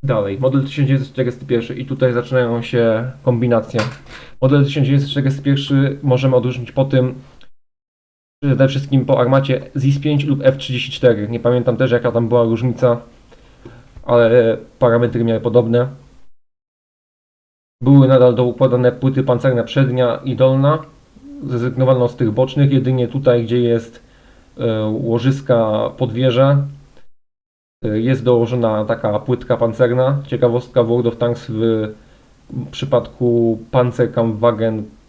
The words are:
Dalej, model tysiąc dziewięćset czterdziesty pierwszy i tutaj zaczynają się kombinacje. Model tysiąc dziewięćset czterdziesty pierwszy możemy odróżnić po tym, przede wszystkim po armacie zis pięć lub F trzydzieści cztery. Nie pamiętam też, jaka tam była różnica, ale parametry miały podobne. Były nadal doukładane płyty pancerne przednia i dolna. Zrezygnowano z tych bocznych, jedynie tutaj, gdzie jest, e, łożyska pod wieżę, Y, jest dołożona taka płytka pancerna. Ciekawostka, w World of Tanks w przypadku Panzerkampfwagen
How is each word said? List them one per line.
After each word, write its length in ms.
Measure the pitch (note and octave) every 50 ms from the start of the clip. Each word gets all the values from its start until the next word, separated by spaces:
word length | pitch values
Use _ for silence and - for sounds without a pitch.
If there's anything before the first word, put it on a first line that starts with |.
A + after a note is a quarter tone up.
| -
Dalej, 360 | C#3 B2 A2 G2+ G2 G2 G2
model 220 | C3 C3 C3 C#3 C3
tysiąc 260 | - - D3 C#3+ B2+
dziewięćset 240 | C#3 C3+ - - -
czterdziesty 340 | - C3 B2 A#2+ - -
pierwszy 280 | - B2+ A#2 A2+ - C3+
i 120 | C3+ B2+
tutaj 260 | - C#3 C3+ C3 B2+ A#2+
zaczynają 500 | A#2+ A#2+ - C#3 C3 B2 A#2 A#2 A#2 A#2
się 480 | - - A#2+ A#2 A2+ A2 A2 A#2+ C3 - - -
kombinacje. 580 | C3+ B2 A#2 A#2 B2 A#2 A2+ G#2+ - - A#2 G#2+ B2+ - - - - - - - - - -
Model 240 | - C3+ C#3 C#3+ C#3+
tysiąc 220 | C#3 - D3+ C3+
dziewięćset 240 | C3 C#3+ C#3 C#3 -
czterdziesty 320 | - C#3+ C3+ C#3 C3+ - -
pierwszy 560 | C#3 C#3 C#3 - - C#3+ C#3 C3+ C#3 C#3 C#3 -
możemy 340 | C#3 B2+ B2+ C3+ C3+ C3
odróżnić 360 | B2+ A2 B2+ B2 B2 A#2+ A2+ -
po 120 | - C3+
tym, 300 | C#3 C3+ C3 B2+ B2+ C3 - - - - - - - - _ _ _ _ _ _ _ _ _ _ _ _ _ _ _ _ _ -
przede 240 | C#3+ C3 A2+ C3+ C3+
wszystkim 360 | - C3+ - - C#3 C3+ B2
po 160 | - C3+ A#2+
armacie 500 | B2 A#2+ C3+ C3+ C#3 - E3+ - - - -
zis 240 | C#3+ C3+ C#3 C#3 -
pięć 240 | - D3+ D3 C#3+ C#3+
lub 160 | D3 C#3 C#3 -
F 140 | C3+ C3+
trzydzieści 360 | C#3 - - B2+ B2 - - -
cztery. 360 | - - B2 A#2 G#2 G#2 G#2+
Nie 120 | A#2 A#2
pamiętam 360 | - A#2+ B2 B2+ A#2 B2 A#2+
też, 140 | A#2 C3+ B2+
jaka 220 | A#2 A#2+ - B2 A#2
tam 160 | A#2 A#2 A2+
była 160 | A#2 B2 A#2
różnica, 560 | A2+ A2+ A2+ B2 C3 A#2 - - B2 A#2 A#2+ - - - - _ _ - - _ _ - _ - - - - - - _ - -
ale 540 | - B2 A#2+ A#2 A2+ A#2 B2 A#2 A2+ A2 - - - _ _
parametry 460 | - A#2+ A#2 A#2 A#2+ A#2 - A#2 A#2
miały 160 | A#2 A2+ A2
podobne. 480 | - A#2+ G#2+ A#2+ A#2 A2+ A#2 A#2+ B2 C3+ C#3 - - - - - - - - _ _ _ _ _ _ _ _ _ _ _ _ _ _ _ _ _ _ _ _ _ _ _ _ _ _ _ _ _ -
Były 260 | B2+ C#3 C#3 C3+ C3
nadal 260 | C3+ B2+ B2 B2+ A#2+
doukładane 580 | A2 B2 B2 A#2 - C#3 C3 A#2 B2 B2+ B2 A#2+
płyty 300 | - - C3+ C3+ C3+ C3
pancerne 420 | C3+ B2+ A#2+ - C#3 B2+ A#2 A2
przednia 560 | - - C#3 C#3 C3+ B2 B2+ B2+ A#2+ A2+ - -
i 120 | C3+ B2
dolna. 420 | G#2+ C3 C3 C3 C3+ C#3 C#3+ D3+ D#3 D3+ - - - _ _ _ - - C#4 C#4+ C#4+ -
Zrezygnowano 640 | C#3 B2+ A#2+ A#2 B2+ A#2+ B2 C3 B2+ C3 B2+ B2 A#2+
z 80 | -
tych 140 | - B2 A2
bocznych, 420 | G#2+ A#2+ C3 C3 - D3 C#3+ C#3+ C#3
jedynie 360 | C3 A#2 C3 C3 B2+ B2 A#2
tutaj, 360 | - C#3 C#3 B2+ A#2+ A#2+ A#2
gdzie 160 | G#2+ A#2 B2
jest, 420 | A#2+ A#2 A#2 A2+ A2+ - - - _ _ _ _ _ - _ _ _ _ _ -
e, 260 | B2 A#2 A2 A2 G#2+
łożyska 1040 | G#2+ G#2+ A2+ - A#2 A2+ A#2+ A2 C3+ C#3 C#3 - - B2+ A#2 A2+ A2 G#2+ G#2+ A2+ - -
pod 160 | - C3 A#2 G#2+
wieżę, 540 | A#2 C3 C3 A#2 A#2+ C3+ C#3 C#3+ C#3+ C#3+ - - - - - _ - - - - _ _ _ _ _ _ _ _ _ _ _ _ _ -
Y, 140 | A2+ G#2+ G#2+
jest 240 | A2+ B2+ C3+ A2+ A2+
dołożona 600 | B2 B2 A#2 A#2 A2 B2 B2 A#2 A2+ G#2+ G#2 G#2+
taka 340 | G#2+ A2+ A2+ - A2 G#2 G#2+
płytka 380 | - - B2+ B2 - - B2
pancerna. 680 | A2+ A#2 A#2 A2 G#2+ B2+ A#2+ B2 B2+ B2+ C3 C#3+ C#3+ C#3
Ciekawostka, 560 | - - A#2+ C3 A#2+ A#2 B2 B2 - - B2+ A#2+
w 40 |
World 200 | A2 A#2 B2 A#2+
of 100 | A#2 A#2
Tanks 300 | - B2 A#2+ A#2+ A#2 - -
w 440 | A2+ A2 A2 A2+ A2+ A2 G#2+ G#2+ G#2+ - - - - _ _ _ _ _ _ _ - C3 C#3+ C#3
przypadku 880 | - - - C#3 - A#2+ A2 - - - B2+ A#2+ A#2 A#2 A#2 A#2 A2+ A2 A2 -
Panzerkampfwagen 1120 | - C3 B2 B2 A#2 - B2+ A#2 - - A#2 A2+ A2 G#2 A2 A#2+ A2+ G#2 A2+ A2+ A2+ A2 G#2+ G#2+ - - _